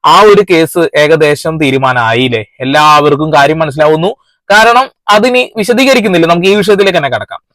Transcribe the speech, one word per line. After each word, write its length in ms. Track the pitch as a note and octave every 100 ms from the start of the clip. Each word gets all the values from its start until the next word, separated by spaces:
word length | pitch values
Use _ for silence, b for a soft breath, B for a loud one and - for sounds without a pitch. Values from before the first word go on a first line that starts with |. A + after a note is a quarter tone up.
ആ 160 | D3+ E3+
ഒരു 220 | G#3+ G3+ G3
കേസ് 380 | E3 D#3+ F3+ E3 D3
ഏകദേശം 640 | D3+ D#3+ D3+ D3 E3 D#3+
തീരുമാനമായില്ലേ? 840 | D3 C3 C3 B2 A2+ A#2 C3 A2+ G#2+ _
എല്ലാവർക്കും 720 | C3 D3 D3+ D3+ D3 C#3+ D#3
കാര്യം 260 | C#3 C#3 D#3+
മനസ്സിലാവുന്നു. 520 | D#3+ C3+ D3+ D#3 F3+ - _ _ _
കാരണം 340 | G#3 A3 A#3+ C4 _ -
അതിനി 420 | G#3 B3 B3 B3+ A3+
വിശദീകരിക്കുന്നില്ല, 720 | G3+ A#3 C4+ B3+ G#3 F3 E3
നമുക്ക് 220 | E3+ F#3
ഈ 60 |
വിഷയത്തിലേക്ക് 440 | G#3 G3+ G3+ G3 F3
തന്നെ 120 | C#3
കടക്കാം. 260 | A#2 G#2 G2 _